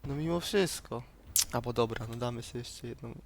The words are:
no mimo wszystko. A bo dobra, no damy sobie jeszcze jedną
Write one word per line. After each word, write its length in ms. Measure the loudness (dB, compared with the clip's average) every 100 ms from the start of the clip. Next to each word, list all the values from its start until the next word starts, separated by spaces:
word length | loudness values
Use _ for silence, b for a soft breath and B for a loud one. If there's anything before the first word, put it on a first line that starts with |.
no 120 | -2 0
mimo 240 | 2 2
wszystko. 640 | 4 4 4 0 -6 -8 -8 -18 0 0 2
A 80 | 0
bo 120 | 2
dobra, 340 | 4 4 2 -4
no 80 | -2
damy 280 | -2 -2
sobie 160 | -6 -6
jeszcze 280 | -6 -8 -10
jedną 280 | -8 -10 -10